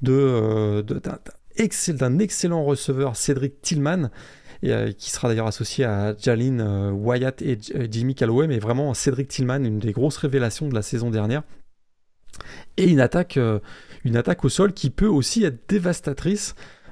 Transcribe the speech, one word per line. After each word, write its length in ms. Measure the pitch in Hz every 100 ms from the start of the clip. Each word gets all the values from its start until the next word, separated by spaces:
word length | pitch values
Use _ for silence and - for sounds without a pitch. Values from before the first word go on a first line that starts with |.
de, 100 | 131
euh, 720 | 135 135 120 110 110 107 104
de, 140 | 107 -
d'un, 160 | -
d'un 80 | - - - - -
excell-, 420 | 220 - - 139
d'un 200 | 127 147
excellent 460 | 214 - 180 170
receveur, 520 | 143 135 - 131 135 113
Cédric 460 | - 131 139 -
Tillman, 480 | - 156 143 180 127 - - - - -
et, 100 | -
euh, 180 | 110 110
qui 200 | 101 -
sera 160 | - 120
d'ailleurs 180 | 113 110
associé 400 | - 117 - 123
à 300 | 101 104 104
Jalen, 440 | 127 113 127 123
euh, 280 | 107 101 101
Wyatt 540 | 98 110 123 131 131
et 160 | 147 113
J-, 120 | - 143
euh, 120 | 117
Jimmy 240 | 110 123 135
Calloway. 320 | 113 123 156
Mais 100 | 120
vraiment, 380 | 104 123 147 117
Cédric 320 | - 127 135
Tillman, 360 | - 127 135
une 140 | 123 107
des 140 | 110
grosses 260 | 104 147 -
révélations 500 | 147 135 117 - 151
de 60 |
la 80 | 113
saison 300 | 104 120 117
dernière. 320 | 110 104 139 - - - _ _ _ _ _ - - - - - -
Et 120 | 180
une 120 | 147
attaque, 360 | 120 175 175 143
euh, 220 | 117 104 - - - -
une 140 | 127 117
attaque 260 | 143 175
au 60 | 135
sol 240 | - 120
qui 160 | - 135
peut 160 | - 214
aussi 380 | 151 120 233
être 260 | 185 120 -
dévastatrice. 840 | 202 175 170 - 139 160 202 - - - - -